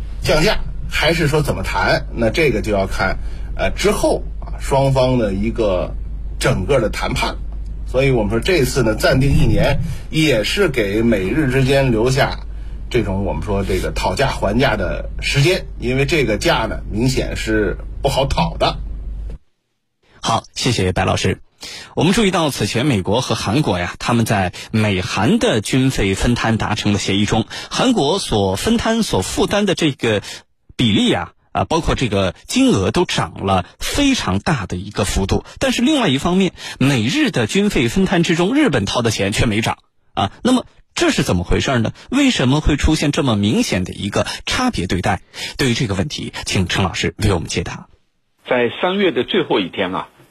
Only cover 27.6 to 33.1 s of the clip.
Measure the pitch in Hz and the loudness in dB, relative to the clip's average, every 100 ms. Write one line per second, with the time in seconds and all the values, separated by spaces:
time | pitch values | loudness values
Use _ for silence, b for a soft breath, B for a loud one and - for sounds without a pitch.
27.6 | B - 233 220 143 196 - 110 95 95 | B 0 2 2 2 0 0 0 2 0
28.6 | - 233 226 226 - 98 - - 202 208 | 0 0 2 0 0 -2 -2 0 0 2
29.6 | 202 160 156 - 117 101 B B - _ | 2 2 0 0 0 0 B B -20 _
30.6 | - - 120 117 240 107 82 _ _ - | -10 0 2 4 2 0 -4 _ _ -4
31.6 | 104 165 - 127 117 98 95 - B 247 | 0 0 0 0 0 0 0 -4 B 2
32.6 | 262 131 95 160 180 | 4 4 2 0 0